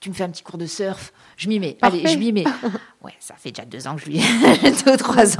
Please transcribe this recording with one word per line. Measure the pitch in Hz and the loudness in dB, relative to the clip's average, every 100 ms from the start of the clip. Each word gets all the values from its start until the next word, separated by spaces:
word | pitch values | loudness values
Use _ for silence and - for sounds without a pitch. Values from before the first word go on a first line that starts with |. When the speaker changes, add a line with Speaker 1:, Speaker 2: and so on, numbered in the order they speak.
Speaker 1:
tu | 196 | -12
me | |
fais | 185 | -6
un | 180 | -6
petit | 160 | -8
cours | - 170 | -14 -12
de | 165 | -8
surf, | - 190 185 - _ _ - | -6 -6 -6 -12 _ _ -10
je | 190 | -4
m'y | 214 | -2
mets. | 170 | -4
Speaker 2:
Parfait. | - 180 180 | -2 -2 0
Speaker 1:
Allez, | 160 | 0
je | 165 | 0
m'y | 226 | 0
mets. | 208 | 0
Speaker 2:
<laughs> | 180 247 233 190 - _ | -2 -4 -6 -8 -12 _
Speaker 1:
Ouais, | - - | -20 -20
ça | - - | -20 -16
fait | 135 | -14
déjà | - | -14
deux | 120 110 131 | -14 -12 -10
ans | |
que | 151 | -10
je | 156 | -6
lui, | 156 | -2
<laughs> | - 233 254 - 277 - | 0 4 6 6 4 4
deux, | 269 262 | 4 4
trois | - 247 202 208 | 4 4 4 4